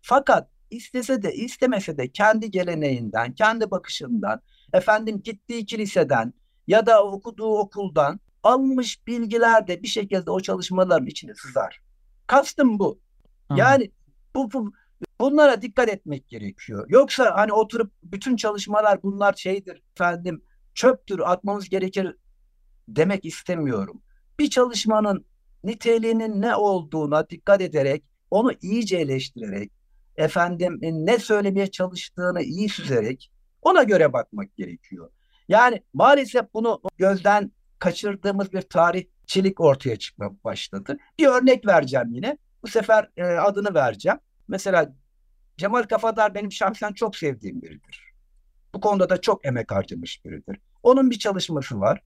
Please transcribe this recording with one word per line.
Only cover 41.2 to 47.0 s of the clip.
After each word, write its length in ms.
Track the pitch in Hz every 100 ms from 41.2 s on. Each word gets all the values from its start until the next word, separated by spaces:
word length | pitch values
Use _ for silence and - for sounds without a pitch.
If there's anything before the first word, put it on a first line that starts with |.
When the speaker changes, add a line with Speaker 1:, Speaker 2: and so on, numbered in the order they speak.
| 294
Speaker 1:
örnek 400 | 254 254 254 214
vereceğim 400 | 170 135 131 117
yine. 260 | 120 220 294 _ _
Bu 40 | 226
sefer, 420 | 220 208 214 208 -
e, 60 |
adını 500 | 180 170 202 196 208
vereceğim. 440 | 180 127 104 170 262 _ _ -
Mesela 460 | 190 196 180 151 _ _ _ _ _ _ -
Cemal 260 | 196 240
Kafadar 520 | 226 220 226 220 214 202
benim 160 | 208
şahsen 420 | - 196 226 214
çok 220 | 196